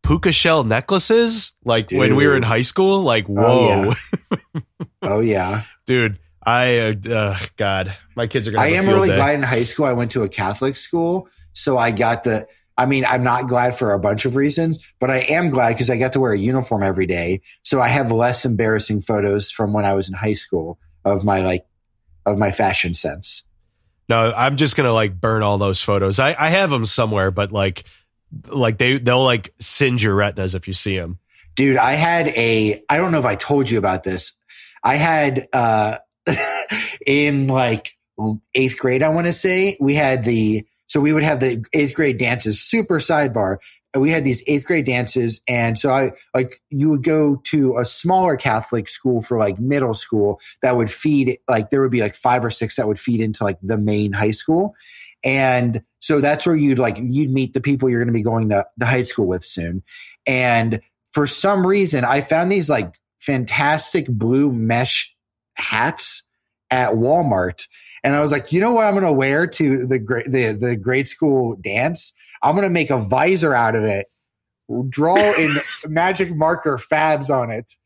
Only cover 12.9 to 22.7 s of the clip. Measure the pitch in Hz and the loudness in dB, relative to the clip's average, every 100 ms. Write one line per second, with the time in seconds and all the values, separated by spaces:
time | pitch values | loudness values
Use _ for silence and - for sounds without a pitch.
12.9 | 139 127 127 123 120 131 123 123 123 117 | 2 2 2 2 0 0 0 0 0 0
13.9 | 101 101 104 135 127 139 143 165 156 - | 0 0 0 -2 0 0 0 -2 -2 -8
14.9 | _ 127 131 - 156 175 131 127 123 127 | _ -2 0 0 0 0 2 2 2 0
15.9 | 120 127 135 127 104 107 131 123 107 98 | 0 0 0 0 2 0 0 -2 -2 0
16.9 | 92 92 87 85 95 _ - - 139 120 | 0 0 -2 -2 -4 _ -16 -4 0 2
17.9 | 131 127 113 120 123 131 107 113 110 101 | 2 0 2 0 0 -2 0 2 0 -2
18.9 | 104 - 107 101 101 101 - 104 104 101 | -6 -2 0 0 0 -2 -4 -2 0 0
19.9 | 98 92 95 107 101 - 90 80 87 _ | 0 -4 -4 -4 -4 -4 -6 -4 -12 _
20.9 | _ 98 101 101 95 92 90 _ _ _ | _ -2 0 2 0 0 -2 _ _ _
21.9 | _ _ _ - 202 208 - 101 | _ _ _ -4 0 0 0 -2